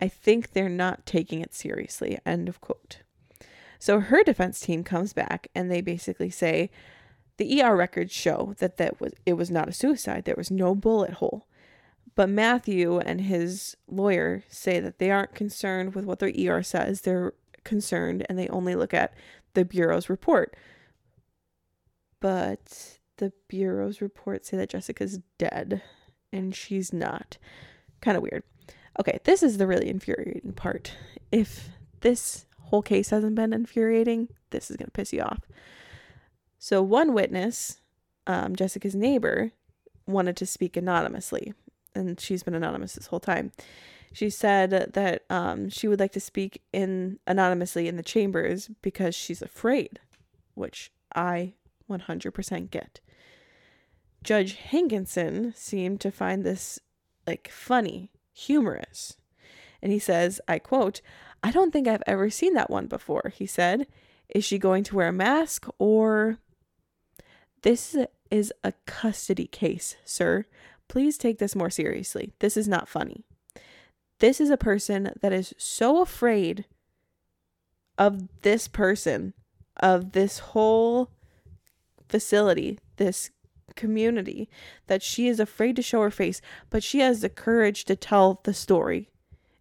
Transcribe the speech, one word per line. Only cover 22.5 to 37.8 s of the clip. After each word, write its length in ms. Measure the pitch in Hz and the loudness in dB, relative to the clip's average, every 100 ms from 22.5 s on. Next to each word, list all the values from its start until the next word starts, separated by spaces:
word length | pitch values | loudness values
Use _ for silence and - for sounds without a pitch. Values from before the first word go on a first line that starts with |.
| 202 - - - - _ - | -6 -12 -20 -20 -20 _ -8
the 160 | 196 - - | -8 -8 -10
Bureau's 520 | 185 190 190 202 208 | -4 -2 -2 -4 -6
report 440 | 202 - - 196 - | -8 -10 -10 -8 -6
say 100 | 190 | -6
that 100 | 196 | -4
Jessica's 520 | 185 - 226 196 190 - - | -6 -8 -8 -6 -8 -12 -6
dead 440 | 170 - - 196 - _ _ _ _ | -4 -4 -6 -6 -8 _ _ _ _
and 220 | 190 190 | -8 -6
she's 380 | 190 - 196 185 | -8 -6 -6 -4
not. 460 | 170 - - - - - - - - _ - | -4 -4 -6 -12 -20 -20 -20 -20 -20 _ -6
Kinda 200 | 240 180 | 0 0
weird. 240 | - - - _ - - - - | -2 -8 -12 _ -20 -20 -12 -4
Okay, 180 | - - | -2 0
this 180 | - 381 | 4 6
is 160 | 302 202 | 6 4
the 80 | 190 | 2
really 220 | 180 - | 2 0
infuriating 640 | 190 - - - - 196 | -4 -4 -6 -6 -8 -10
part. 400 | 185 - - - - - - - | -8 -6 -6 -10 -18 -20 -20 0
If 380 | 220 208 - - - - - | 2 2 -4 -16 -20 -20 -2
this 440 | 233 240 - - - _ | 2 2 -2 -10 -14 _
whole 240 | - 208 | 0 0
case 280 | 208 196 202 | 2 2 2
hasn't 260 | 214 214 214 | 2 2 0
been 160 | 220 | 0
infuriating, 760 | 226 233 240 226 226 233 226 233 - _ | 0 -2 0 4 4 2 0 -4 -10 _
this 200 | - - | -8 -8
is 60 | - | -12
gonna 140 | - | -10
piss 220 | - 196 | -8 -6
you 100 | - | -4
off. 260 | - - - - - - - - - - _ _ _ _ | -4 -6 -10 -16 -20 -20 -20 -20 -20 -20 _ _ _ _
So 240 | - 196 | 0 2
one 320 | 190 233 320 | 4 4 6
witness, 640 | 226 190 185 208 240 - - | 4 2 0 -4 -4 -8 -12